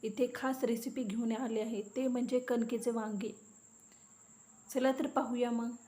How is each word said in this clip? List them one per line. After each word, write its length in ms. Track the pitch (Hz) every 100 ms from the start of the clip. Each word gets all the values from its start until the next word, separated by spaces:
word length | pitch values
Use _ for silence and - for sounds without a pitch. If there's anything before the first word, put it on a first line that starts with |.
इथे 280 | 220 214 247 -
खास 280 | 262 262
रेसिपी 400 | 240 226 277 -
घेऊन 280 | 220 226 226
आले 300 | 220 254 226
आहे, 200 | 220 220
ते 260 | 208 - 262
म्हणजे 320 | 247 240 254
कणकेचे 520 | 247 240 226 233 240
वांगे. 480 | 226 220 208 220 - - - - - - - - - - - - - -
चला 180 | 269 262
तर 160 | 262 -
पाहूया 440 | - 233 240 240
मग. 240 | 233 233 233